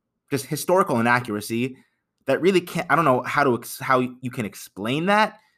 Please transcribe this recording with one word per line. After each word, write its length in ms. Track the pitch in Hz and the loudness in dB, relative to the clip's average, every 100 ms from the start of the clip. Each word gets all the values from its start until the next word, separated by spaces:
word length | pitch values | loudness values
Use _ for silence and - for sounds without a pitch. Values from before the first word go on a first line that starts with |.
| _ _ _ | _ _ _
just 180 | 139 - | -6 -4
historical 520 | 147 - 180 190 120 | -6 2 2 4 2
inaccuracy 760 | 117 123 120 104 - 113 127 127 _ _ _ _ - | 2 2 0 -6 -4 -4 -4 -6 _ _ _ _ -2
that 160 | 135 | 2
really 180 | 180 185 | 4 2
can't, 280 | 175 180 - | 0 -4 0
I 60 | 151 | 2
don't 80 | 156 | 4
know 160 | 127 | 2
how 240 | - 147 139 | 0 0 2
to 80 | |
ex-, 260 | 117 - - | 0 -4 -8
how 200 | 131 131 | 0 0
you 320 | 127 - 127 | 0 -6 -10
can 140 | 127 101 | -8 -8
explain 600 | - - - 107 143 180 | -10 -16 -8 -4 -2 0
that. 340 | 208 214 - _ | 2 0 -4 _